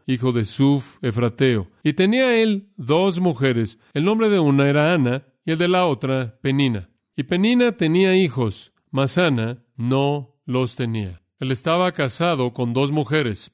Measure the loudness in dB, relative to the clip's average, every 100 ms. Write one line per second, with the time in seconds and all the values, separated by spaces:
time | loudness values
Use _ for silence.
0 | -6 -2 0 -2 -4 0 2 2 -2 -8
1 | -4 0 -2 2 2 2 -2 _ -4 0
2 | 0 2 2 2 2 0 -6 -14 -2 2
3 | 2 0 0 0 0 0 -2 -6 _ -2
4 | 0 2 2 2 4 4 4 2 2 2
5 | 0 -2 -8 _ -6 -2 0 2 2 -2
6 | -2 -4 -4 -6 -2 0 0 -2 -8 _
7 | _ -10 -4 0 2 2 2 0 0 2
8 | 4 4 2 0 -4 -4 -16 _ _ -2
9 | 0 2 2 0 -2 -8 _ -8 -2 0
10 | 0 -2 -8 _ -6 -2 -2 -4 -4 -4
11 | -6 -10 _ _ -6 -4 -2 0 0 -2
12 | -4 -2 -2 0 -2 -2 -4 0 0 -2
13 | -2 -2 -2 -6 -12